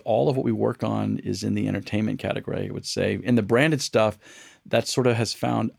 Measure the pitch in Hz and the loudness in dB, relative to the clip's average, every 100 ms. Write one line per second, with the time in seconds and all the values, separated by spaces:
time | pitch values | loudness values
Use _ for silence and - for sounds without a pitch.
0 | 120 110 147 131 120 107 113 113 113 107 | 0 2 2 2 0 0 0 0 -2 -2
1 | 104 104 104 98 104 104 104 101 - 107 | -2 -2 -4 -4 -2 0 0 -2 -2 -2
2 | 104 - - 107 - - 101 101 - 98 | 0 -2 -4 -4 -6 -6 -6 -8 -6 -2
3 | 98 101 98 120 98 117 160 139 - 113 | -2 -2 0 2 4 2 4 0 0 2
4 | 107 - - - - - - 117 - - | 2 0 -12 -20 -20 -20 -2 -2 0 2
5 | 123 113 113 - 123 113 110 | 2 2 0 -2 -2 0 -2